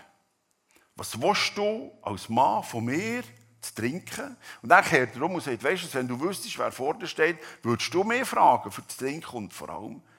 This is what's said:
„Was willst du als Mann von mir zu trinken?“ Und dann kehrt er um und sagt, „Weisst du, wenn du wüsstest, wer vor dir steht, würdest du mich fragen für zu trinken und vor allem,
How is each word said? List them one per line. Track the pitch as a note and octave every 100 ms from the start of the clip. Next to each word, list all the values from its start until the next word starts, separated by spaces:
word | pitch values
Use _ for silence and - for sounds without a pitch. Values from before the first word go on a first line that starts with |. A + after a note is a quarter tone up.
| - _ _ _ _ _ _ _ _ -
„Was | G#2+ A2
willst | D3+ G#3 - -
du | G#3 A3 - -
als | - G2+ -
Mann | A2+ C#3+ G#3+
von | - A#2+ A#2
mir | D3 A3 A#3+ A#3+ - _ _
zu | -
trinken?“ | - A#2 E3+ - - C#4 B3+ - -
Und | A2+
dann | F3
kehrt | - D#3 B2 A#2
er |
um | D#3+
und | F3+
sagt, | C#3+ A#2
„Weisst | B2+ F3+ E3+
du, | C3+
wenn | B2+
du | B2
wüsstest, | E3 F#3+ A3+ -
wer | A#2+
vor | - C3
dir | A3+ F3+
steht, | - D#3+ E3 - -
würdest | A#2 A#2+ -
du | E3+
mich | G#3 A#3+ C4
fragen | - D#3+ A#2+ G2+
für | - -
zu | -
trinken | C3 D3+ - A#2+
und | F#2+
vor | - -
allem, | D#2+ A2+ A2+ -